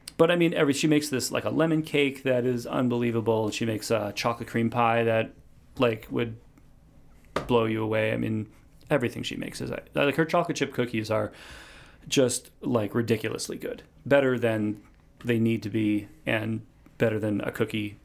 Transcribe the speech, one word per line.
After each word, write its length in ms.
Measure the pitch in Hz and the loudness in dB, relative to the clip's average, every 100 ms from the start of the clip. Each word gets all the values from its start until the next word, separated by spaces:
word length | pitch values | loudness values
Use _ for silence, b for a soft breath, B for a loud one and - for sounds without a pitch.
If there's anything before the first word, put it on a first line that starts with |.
| - - | -4 2
but 140 | 165 | 4
I 40 | 175 | 4
mean, 200 | 165 165 | 2 4
every, 180 | 143 | 2
she 140 | 135 156 | 2 4
makes 200 | 151 147 | 2 2
this, 220 | 127 - | -2 -2
like, 140 | 123 - | -2 -2
a 60 | |
lemon 320 | 139 160 156 | 0 2 0
cake 400 | 156 151 139 135 | 0 0 0 0
that 220 | 135 123 123 | 0 0 0
is 180 | 120 117 | -2 -2
unbelievable, 800 | 147 123 120 120 117 113 113 110 | 0 0 2 0 0 2 0 0
and 80 | |
she 100 | - 117 | -2 -2
makes 260 | 107 - | -2 0
a 200 | 113 104 101 | 0 0 -2
chocolate 340 | 120 113 113 | -2 -2 -4
cream 220 | 117 113 | 0 0
pie 320 | 120 117 117 | 2 2 4
that, 300 | 113 113 - - - - - - | 2 2 -2 -8 -20 -20 -10 0
like, 300 | 120 110 - | 2 0 -4
would 280 | 131 117 113 - - - - - - - - - - - | -4 -4 -6 -18 -20 -20 -20 -20 -20 -20 -20 -10 -6 0
blow 180 | 120 110 | 2 2
you 180 | 110 | 0
away. 280 | 110 107 110 | 0 0 0
I 60 | 117 | 0
mean, 300 | 113 110 110 b b - - | -2 -2 -6 b b -14 -2
everything 340 | 147 120 - | 0 0 -4
she 120 | - - | -8 -8
makes 260 | - - | -8 -8
is, 100 | 123 - - 147 | -8 -8 -4 0
like, 200 | 143 139 | 2 2
her 100 | 165 | 2
chocolate 320 | 175 165 151 | 2 0 -2
chip 160 | 143 | -4
cookies 360 | - 117 113 107 | -2 -2 -2 -2
are 200 | 107 107 B B B B B B B - | -2 -2 B B B B B B B -2
just, 420 | 139 123 - - - | 2 2 0 -8 -10
like, 340 | 143 120 104 123 | -2 0 0 0
ridiculously 600 | 113 110 110 - - - | 0 0 -2 -6 -8 -8
good, 260 | - - - - - | -8 -10 -14 -10 2
better 320 | 139 131 123 | 4 4 2
than 420 | 113 110 107 104 - - - - | 0 0 -2 -4 -10 -20 -20 -8
they 160 | 120 113 | 0 2
need 220 | 113 113 | 2 0
to 60 | 107 | -2
be, 380 | 110 107 104 101 - - | -2 0 0 -4 -8 -2
and 360 | 110 107 113 - _ - - | -2 -2 -6 -8 _ -14 0
better 220 | 117 110 | 0 2
than 200 | 107 104 | 0 -2
a 100 | - | -2
cookie 460 | - 110 110 104 104 | -2 -2 -2 -6 -10